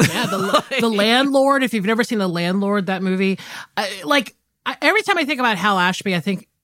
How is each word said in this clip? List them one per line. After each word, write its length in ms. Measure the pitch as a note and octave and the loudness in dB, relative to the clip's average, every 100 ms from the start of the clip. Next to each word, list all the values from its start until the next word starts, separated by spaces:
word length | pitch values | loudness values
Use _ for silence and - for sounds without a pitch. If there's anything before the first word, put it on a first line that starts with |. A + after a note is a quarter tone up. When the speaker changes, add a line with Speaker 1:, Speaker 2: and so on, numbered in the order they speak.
Speaker 1:
Yeah, 260 | - F#3 A#3+ | 0 0 -2
the, 380 | F#3+ F#3+ D4 - | -2 0 0 0
Speaker 2:
<laughs> 80 | B3+ | -2
Speaker 1:
the 80 | A3+ | 0
Landlord, 760 | G3+ G#3+ B3 C#4 C4+ C4+ C#4 | 2 2 2 4 4 4 2
if 100 | C4 | 0
you've 100 | A3+ | -2
never 200 | F#3+ A3+ | 0 0
seen 140 | - G#3 | 0 -2
The 100 | F#3+ | -2
Landlord, 580 | E3+ E3+ G3 G3+ G#3 F#3+ | -2 0 0 0 0 -2
that 160 | F#3 | -2
movie, 360 | F#3+ F#3 F#3+ F#3 - - - - | -2 0 0 -2 -8 -16 -10 -6
I, 120 | G3+ G3 | -6 -4
like, 320 | D4 C#4+ - _ _ _ | 0 0 0 _ _ _
I, 120 | A#3+ C4 | -10 -2
every 200 | D4 G#4+ | 0 2
time 160 | G#4 F4+ | 0 0
I 60 | |
think 160 | C#4 C4 | 0 0
about 160 | B3 F#3 | 0 0
Hal 200 | G#3 F#3+ | 0 2
Ashby, 360 | F3+ F3+ G3+ | 2 0 -2
I 60 | F3 | -2
think, 280 | G3 F#3 - _ | -2 -4 -8 _